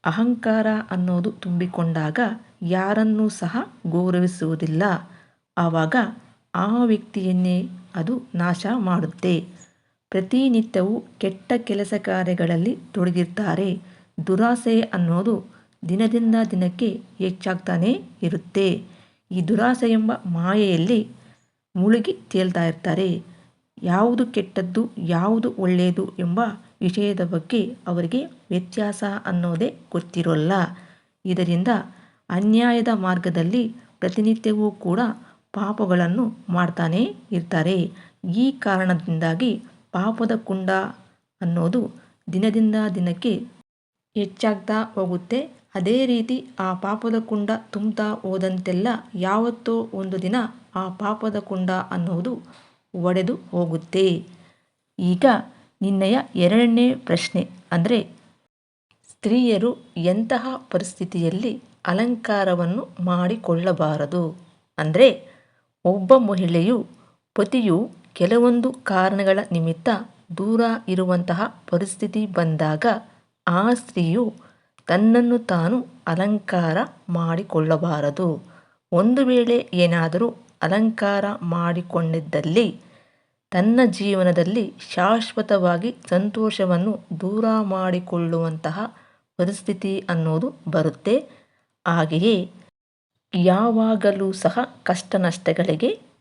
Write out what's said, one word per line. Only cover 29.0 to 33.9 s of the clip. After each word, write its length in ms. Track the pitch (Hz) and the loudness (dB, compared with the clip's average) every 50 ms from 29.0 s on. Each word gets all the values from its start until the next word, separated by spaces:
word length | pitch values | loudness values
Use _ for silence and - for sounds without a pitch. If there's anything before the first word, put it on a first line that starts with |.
| 214 202 196 202 - | -6 -6 -6 -6 -6
ಅನ್ನೋದೇ 520 | - 185 175 175 175 170 165 - - - - - _ | -4 -2 -2 -2 -2 -2 -2 -2 -4 -4 -10 -18 _
ಗೊತ್ತಿರೋಲ್ಲ. 600 | - 175 170 - - 175 170 170 160 151 151 165 196 190 170 175 180 - - - - _ _ _ _ _ _ | -6 -6 -6 -4 -6 -2 0 0 0 2 2 2 2 0 0 -2 -4 -16 -20 -20 -20 _ _ _ _ _ _
ಇದರಿಂದ 440 | 190 180 175 180 170 170 170 190 247 233 196 - - - - - _ _ _ _ - | -4 -2 0 0 0 0 0 0 0 0 -2 -4 -8 -18 -20 -20 _ _ _ _ -4
ಅನ್ಯಾಯದ 580 | 180 180 202 214 220 226 240 240 240 233 226 240 | -2 0 2 4 4 4 4 4 4 2 2 2
ಮಾರ್ಗದಲ್ಲಿ 840 | 226 196 185 185 185 180 180 185 165 175 165 175 214 254 233 226 - - - _ | 0 0 0 0 0 0 0 -2 0 0 0 2 0 0 -2 -2 -6 -12 -20 _